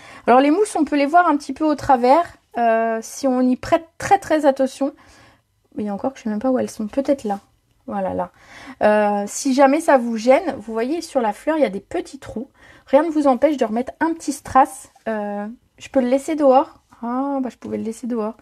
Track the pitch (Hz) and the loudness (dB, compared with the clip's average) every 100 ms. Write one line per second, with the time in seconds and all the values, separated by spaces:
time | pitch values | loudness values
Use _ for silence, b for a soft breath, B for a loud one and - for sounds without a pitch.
0 | B B - 247 285 339 427 370 285 294 | B B 4 6 6 2 0 -2 0 0
1 | 277 349 349 294 - 262 311 294 - 254 | 4 4 4 0 -4 -4 -2 0 2 2
2 | 247 311 339 - _ - 233 226 226 226 | 4 4 2 -8 _ -2 0 2 0 -4
3 | 220 - 269 254 254 254 - 330 330 - | -8 -4 -2 0 0 0 0 -2 -2 -8
4 | - 403 - 311 285 269 262 - 277 b | 0 0 2 2 2 2 0 -2 -6 b
5 | b b b b _ _ _ - 208 202 | b b b b _ _ _ -8 -6 -6
6 | 269 269 220 208 262 254 208 - 214 - | -6 -6 -6 -4 -2 -2 -4 -8 -6 -2
7 | 269 277 214 202 _ _ _ _ - 208 | -2 -2 -4 -8 _ _ _ _ -10 -6
8 | 185 185 180 B B B B 254 214 214 | -4 -4 -8 B B B B 0 2 4
9 | 208 202 208 - 277 262 269 302 330 277 | 2 0 -4 -6 -2 4 4 4 2 2
10 | 233 226 233 277 359 214 214 220 247 339 | 0 -2 2 2 0 -8 -8 -6 -4 -6
11 | - 269 220 208 - 311 240 196 - 349 | -6 -4 -4 -4 -4 0 -2 -4 -8 -8
12 | 359 269 - 214 254 b b b - 277 | -8 -14 -12 -12 -12 b b b 0 2
13 | 330 302 277 247 302 277 233 220 254 - | 2 0 0 2 0 0 -2 -4 -6 -4
14 | - 330 - 269 - 262 294 - - _ | -4 -4 -8 -10 0 2 2 -2 -20 _
15 | - 214 208 202 208 240 _ _ - 269 | -8 -6 -6 -8 -10 -14 _ _ -4 0
16 | 247 269 269 311 285 254 320 - _ _ | 2 0 -2 0 4 4 2 -6 _ _
17 | 233 254 277 277 254 - 214 214 214 226 | -8 -6 -4 -4 -6 -10 -10 -8 -8 -8
18 | 226 233 208 226 | -8 -6 -6 -10